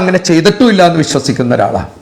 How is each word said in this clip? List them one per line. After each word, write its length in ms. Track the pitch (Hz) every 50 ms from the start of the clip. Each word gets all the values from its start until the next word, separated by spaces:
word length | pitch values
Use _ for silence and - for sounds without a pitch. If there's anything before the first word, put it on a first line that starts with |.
അങ്ങനെ 180 | 185 185 185 180 180 -
ചെയ്തിട്ടുമില്ല 520 | 170 160 160 202 202 - 262 233 208 190 180 175
എന്ന് 100 | 170 165
വിശ്വസിക്കുന്ന 500 | 147 - - 139 135 - 120 120 127 120 123
ഒരാളാണ്. 320 | 113 101 - - 95 110 - - -